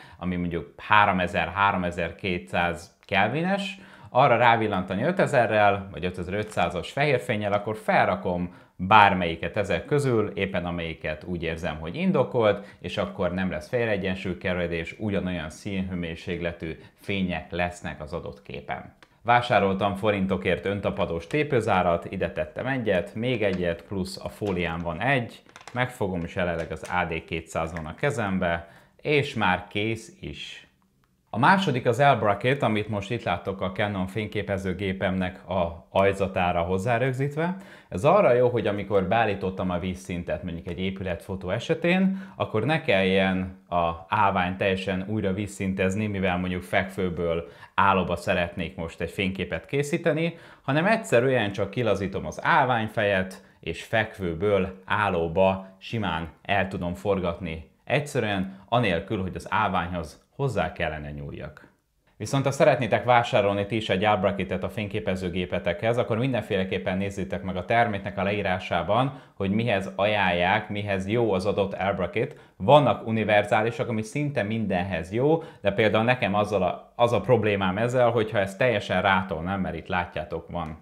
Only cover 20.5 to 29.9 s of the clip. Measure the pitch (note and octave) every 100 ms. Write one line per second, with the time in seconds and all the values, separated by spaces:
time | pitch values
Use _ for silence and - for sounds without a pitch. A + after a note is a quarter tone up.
20.5 | F2 F#2+ G2+ G2 F#2+ F2+ E2 - D3+ D3
21.5 | B2+ G#2 F#2+ F2 E2+ - G2 E2+ E2 -
22.5 | - A2+ C3+ G#2+ F#2 - A2 A#2+ A#2+ G#2
23.5 | F#2 F2 E2+ - G2 F#2 - F2+ - G#2
24.5 | F2+ E2+ E2 E2+ E2 A#2 C#3 A2 - -
25.5 | - - A#2+ B2 - G2+ F#2 E2 - F2+
26.5 | E2 D#2+ D#2 - F2+ E2+ D#2+ - D#2+ -
27.5 | - D#2+ E2 D#2 - C#3+ A2 G#2 F#2+ F2
28.5 | E2+ - - - _ C#3 D3 C3 A2+ G2+
29.5 | F2+ - G#2 G#2+